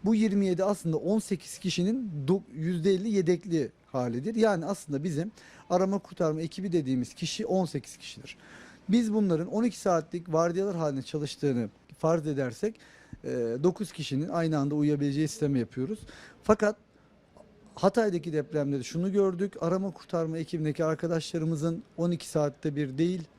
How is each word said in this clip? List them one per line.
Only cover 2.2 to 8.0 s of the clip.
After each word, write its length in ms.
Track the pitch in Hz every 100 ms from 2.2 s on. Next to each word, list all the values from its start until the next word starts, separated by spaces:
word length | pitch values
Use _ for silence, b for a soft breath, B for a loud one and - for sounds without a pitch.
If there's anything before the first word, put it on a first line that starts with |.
| 135
do-, 160 | 190 -
yüzde 380 | 131 160 175 175
elli 160 | 185 220
yedekli 600 | 202 170 175 185 165 123 _ _
halidir. 480 | 131 123 120 160
Yani 300 | 220 220 185
aslında 400 | 160 202 - 143
bizim 280 | 175 147 196 B B B B
arama 280 | 180 190 196
kurtarma 420 | - - 165 156
ekibi 320 | 165 - 190
dediğimiz 420 | 170 131 127 120
kişi 320 | - 170 - 214
on 180 | 190
sekiz 320 | 175 143 -
kişidir. 400 | -